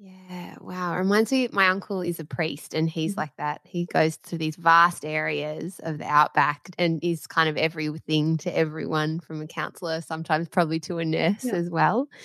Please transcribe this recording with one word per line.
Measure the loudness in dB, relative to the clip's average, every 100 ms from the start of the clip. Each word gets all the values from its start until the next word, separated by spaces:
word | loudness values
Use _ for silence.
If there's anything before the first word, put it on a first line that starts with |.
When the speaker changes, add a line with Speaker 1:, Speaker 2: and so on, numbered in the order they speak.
Speaker 1:
Yeah, | -20 -20 -14 -12 -12 -14
wow. | -12 -6 -4 0
It |
reminds | 2 4 4
me, | 2 0
my | 2 4
uncle | 2 -2 -4
is | -4 -6
a |
priest | -6 -4 -4 -6 -6
and | -2 0
he's | 0 -2
Speaker 2:
Mm-hmm. | -2
Speaker 1:
like | -6 -6
that. | -6 -6
He | -8 -6 -2
goes | 2 2 0
to | -8 -6
these | -4 0
vast | 6 8 6 2
areas | -6 -4 -2 -4 -4 -6 -8 -8
of | -6 -6
the | 2
outback | 4 4 4 2 0 -8 0
and | 0 2
is | 0 -2 -2
kind | 0 0
of | 2
everything | -2 -2 -6 -6 -2 0 2 0
to | 0 0
everyone, | 0 -2 -4 -2 0 -2
from | -6 -10
a | -10
counsellor, | -8 -8 -8 -6 -6
sometimes | -6 -8 -2 -2 0
probably | 0 0 0
to | -4 -4
a |
nurse | 0 2 2 2
Speaker 2:
Yeah. | 0
Speaker 1:
as | -2 0
well. | 2 2 2 0 -6